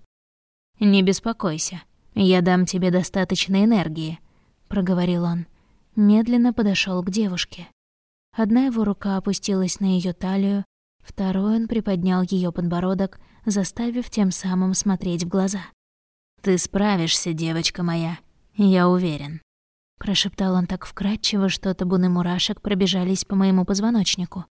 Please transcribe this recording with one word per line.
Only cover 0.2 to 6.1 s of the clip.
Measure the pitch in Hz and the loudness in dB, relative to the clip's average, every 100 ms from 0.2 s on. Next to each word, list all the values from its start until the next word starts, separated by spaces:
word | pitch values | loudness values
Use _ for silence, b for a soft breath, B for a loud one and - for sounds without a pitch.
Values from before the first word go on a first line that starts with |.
| _ _ _ _ _ - | _ _ _ _ _ 0
"Не | 208 196 | 4 4
беспокойся, | 190 190 226 226 190 156 - 175 - _ _ | 4 0 -2 -4 -4 -4 -6 -8 -18 _ _
я | - 190 185 | 0 4 4
дам | 180 180 180 | 4 2 2
тебе | 190 185 | 0 0
достаточно | 180 175 202 180 185 - 190 | 0 0 -2 -2 -2 0 2
энергии", | 220 220 156 160 156 165 - _ _ _ - | 4 2 0 -6 -8 -10 -16 _ _ _ -6
проговорил | 196 180 180 175 175 | -4 0 0 0 0
он. | 175 175 165 _ _ _ _ - | 0 -2 -6 _ _ _ _ 2
Медленно | 208 | 6